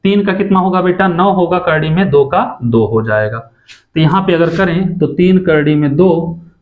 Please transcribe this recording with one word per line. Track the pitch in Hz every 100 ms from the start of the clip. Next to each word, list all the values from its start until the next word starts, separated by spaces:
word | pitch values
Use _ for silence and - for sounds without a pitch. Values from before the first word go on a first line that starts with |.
तीन | 196 202 202
का |
कितना | 190 196 190
होगा | 185 185
बेटा? | 180 180 190
नौ | 170 196
होगा, | 190 170 180
करड़ी | 175 156 156
में | 165 190
दो | 143 135
का | 180 247 -
दो | 120 113 107
हो | 113
जाएगा। | 110 107 107 113
तो | - _ _ - _ 165
यहाँ | 156 190
पे | 190
अगर | 165 170 165
करें | 185 170 185 -
तो | 147
तीन | - 180 185
करड़ी | 185 156 147 151
में | 147 139
दो, | 185 170 165 - - _